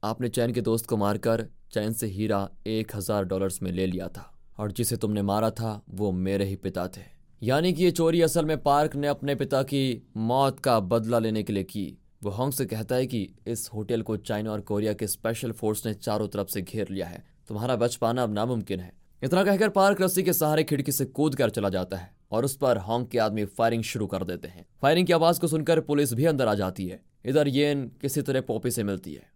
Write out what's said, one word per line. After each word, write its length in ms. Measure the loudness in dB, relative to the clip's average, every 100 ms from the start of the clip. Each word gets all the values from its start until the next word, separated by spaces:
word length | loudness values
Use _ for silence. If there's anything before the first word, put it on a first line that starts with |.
आपने 240 | -4 -4 -4
चैन 240 | 0 0
के 80 | 0
दोस्त 260 | 0 0 0
को 100 | 0
मारकर 520 | 2 0 0 0 -2 -12 -8
चैन 200 | -4 -2
से 140 | -4 -6
हीरा 440 | -4 -2 0 -2 -8 -6
एक 300 | -4 -4 -6
हज़ार 280 | -2 -2
डॉलर्स 380 | 0 0 -2 -2
में 100 | -4
ले 140 | -2 -2
लिया 220 | -2 -8
था 300 | -12 -18 -20 -20 -8
और 140 | -8
जिसे 240 | -2 -2 0
तुमने 260 | 0 0
मारा 280 | 2 2 2
था 320 | 0 -6 -6 -10
वो 220 | -4 -2
मेरे 320 | 0 0 0
ही 120 | 0 -2
पिता 320 | -6 -4 -6
थे।" 120 | -8 -18 -20 -20 -8
यानी 300 | 0 2 2
कि 120 | 4
ये 60 | 2
चोरी 300 | 4 2 4
असल 240 | 4 2
में 180 | 0 0
पार्क 340 | 4 4 4 0
ने 100 | -2
अपने 280 | -2 -2
पिता 280 | -2 0 0
की 480 | 0 0 0 -2 -6 -4
मौत 440 | 0 2 2 2
का 200 | 2 2
बदला 380 | 4 0 2 2
लेने 240 | 2 0
के 100 | -2
लिए 100 | -2
की। 360 | -2 -6 -8 -10 _ _
वो 80 | -8
होंग 220 | -2 -4
से 140 | -2 -4
कहता 280 | -4 -2
है 120 | 0 0
कि 280 | -2 -4 -8 -8
इस 240 | -6 -6
होटल 280 | -8 -2 -2
को 140 | -2 -6
चाइना 360 | -4 -4 -2
और 80 | -6
कोरिया 320 | -4 -2 0
के 140 | -2 -4
स्पेशल 460 | -4 -4 -4 -6
फोर्स 340 | -4 -2 -2 -4
ने 80 |
चारों 340 | -6 -2 -2 -2
तरफ 200 | -2 -4
से 140 | -4
घेर 260 | -6 -6 -4
लिया 160 | -4 -6
है, 180 | -10 -18 _ _
तुम्हारा 280 | -6 -2 2
बच 200 | 0 2
पाना 260 | 0 2
अब 100 | 0
नामुमकिन 480 | 0 0 -2 -4 -6
है। 120 | -8 -18 _ _
इतना 220 | 0 2
कहकर 240 | 4 4 4
पार्क 340 | 6 4 6
रस्सी 200 | 2 2
के 100 | 2
सहारे 320 | 2 2 2
खिड़की 280 | 2 0 0
से 120 | -2
कूद 300 | -4 0 0
कर 160 | 2 0
चला 180 | 2 0
जाता 280 | 0 -4 -6
है 180 | -10 _ _
और 140 | -2
उस 120 | -2 0
पर 200 | 2 2
होंग 300 | 2 -2 0
के 120 | 0
आदमी 260 | 0 0
फायरिंग 380 | -4 0 2 2
शुरू 240 | -4 -4 -4
कर 180 | -4
देते 240 | -4 -8 -10
हैं। 180 | -16 -20 _
फायरिंग 240 | 2 4 4
की 60 |
आवाज 260 | 6 6 4
को 80 | 2
सुनकर 340 | 0 2 2
पुलिस 320 | 4 2 2
भी 120 | 2
अंदर 240 | 2 4 2
आ 60 |
जाती 320 | 2 0 -2 -8
है। 160 | -8 _ _
इधर 240 | 0 2 4
येन 440 | 2 2 0 -4 -6
किसी 220 | -4 -4
तरह 180 | -2 -2
पोपी 300 | -2 -2 -2
से 120 | -2
मिलती 320 | -2 -4 -6
है 80 | -16 -18